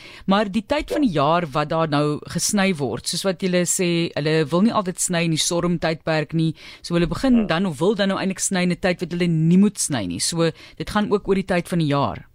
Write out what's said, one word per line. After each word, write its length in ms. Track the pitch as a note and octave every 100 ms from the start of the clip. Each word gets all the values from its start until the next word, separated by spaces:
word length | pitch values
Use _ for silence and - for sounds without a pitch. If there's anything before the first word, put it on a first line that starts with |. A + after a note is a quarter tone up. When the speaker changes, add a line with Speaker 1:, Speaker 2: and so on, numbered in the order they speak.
| - - -
Speaker 1:
Maar 240 | G3 G#3
die 140 | G#3 -
tyd 240 | D4 D#4+
van 100 | E4
die 80 | C4+
jaar 340 | D3+ C#3+ E3+ D#3+
wat 160 | D#3 D3
daar 200 | D#3+ D#3+
nou 300 | D3 D3 D3
gesny 520 | - E3+ - G#3 F#3+
word, 320 | D#3 C3 G#2+ -
soos 160 | E3+
wat 160 | G3 F3+
julle 260 | F#3+ F3+ F3
sê, 440 | - F3 E3+ E3+
hulle 320 | - D3+ D#3+ D3+
wil 140 | E3+
nie 100 | A3
altyd 260 | A3 F3+ E3+
sny 240 | - E3+
in 60 | E3+
die 80 | D#3
stormtydperk 960 | - E3+ F3 E3+ E3 E3 - D#3 D3
nie. 220 | E3 D#3+ D3+ - -
So 140 | -
hulle 120 | E3+ E3+
begin 260 | E3+ C4+ A#3+
Speaker 2:
Mhm. 100 | G3
Speaker 1:
dan 200 | E3 G3
of 120 | C3
wil 160 | F3
dan 140 | G#3 G3
nou 100 | G3
eintlik 200 | F#3 F#3
sny 220 | - F#3
in 80 | F3+
'n 40 | E3+
tyd 200 | F#3 F3+
wat 100 | E3
hulle 160 | F3 F3+
nie 300 | D#3+ D#3+ F#3
moet 200 | G#3 G#3
sny 280 | - D3 F2+
nie. 120 | F2
So 300 | - E3 E3 - - -
dit 140 | D#3+
gaan 220 | G#3 G#3
ook 160 | G3+ -
oor 60 |
die 100 | G3
tyd 240 | F#3 F3+ -
van 100 | F3
die 100 | D3+
jaar. 380 | C#3+ A#2+ D#2+ -